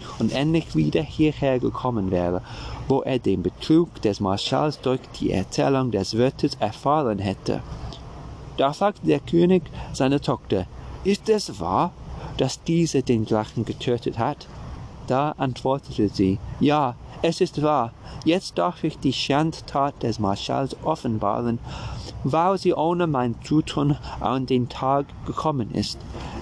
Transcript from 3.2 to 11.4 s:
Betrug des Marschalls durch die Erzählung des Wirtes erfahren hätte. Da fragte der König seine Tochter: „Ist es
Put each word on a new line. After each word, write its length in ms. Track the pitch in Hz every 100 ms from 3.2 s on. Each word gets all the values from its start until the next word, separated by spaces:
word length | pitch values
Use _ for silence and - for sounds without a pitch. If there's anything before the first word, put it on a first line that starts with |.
| - 92
Betrug 580 | 87 - - 160 170 -
des 180 | 107 101
Marschalls 600 | 98 98 - 135 151 -
durch 200 | 127 127 - -
die 120 | -
Erzählung 600 | 92 - - 139 135 127
des 260 | 104 95 110
Wirtes 380 | 131 - 147 -
erfahren 640 | 104 - 139 156 127 98
hätte. 440 | 98 98 117 104 - - - - - - - - - -
Da 160 | 139
fragte 340 | 151 208 - 156
der 140 | 143
König 420 | - 170 175 185 - - -
seine 280 | - 135 143
Tochter: 460 | - 120 - 98 90 - - -
„Ist 240 | 190 202 214
es 300 | 214